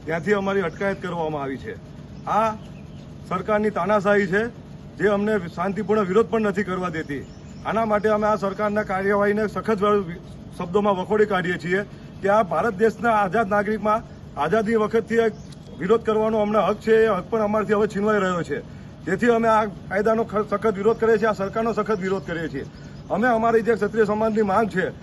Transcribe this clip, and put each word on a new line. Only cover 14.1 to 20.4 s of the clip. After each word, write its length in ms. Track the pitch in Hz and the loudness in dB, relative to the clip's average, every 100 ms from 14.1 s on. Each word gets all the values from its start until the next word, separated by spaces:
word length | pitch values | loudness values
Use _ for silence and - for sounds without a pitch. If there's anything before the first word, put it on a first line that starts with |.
| - - - | -18 -14 -4
આઝાદી 380 | 151 220 214 | 0 2 2
વખતથી 400 | 226 208 226 226 | 2 2 0 2
એક 180 | 226 226 214 - - - - | 2 2 -2 -16 -18 -16 -8
વિરોધ 240 | 180 226 | 2 2
કરવાનો 360 | 220 214 220 220 | 2 2 2 2
અમને 200 | 208 214 | 4 4
હક 220 | 180 208 | 2 0
છે, 240 | 220 220 | 4 6
એ 20 | 220 | 6
હક 180 | 185 180 | 2 0
પણ 100 | 226 | 0
અમારથી 320 | 208 214 196 | 2 0 2
હવે 140 | 208 208 | 2 2
છીનવાઈ 340 | 196 208 208 | 0 2 2
રહ્યો 220 | 185 180 | 2 -2
છે. 360 | 147 131 - - - - | -4 -6 -8 -16 -16 -12
જેથી 260 | - 185 240 | -4 2 4
અમે 180 | 226 226 | 4 4
આ 160 | 220 | 4
કાયદાનો 600 | 214 180 - 196 214 226 | 2 -6 -4 0 2 2
ખ-, 240 | 214 196 | 0 -2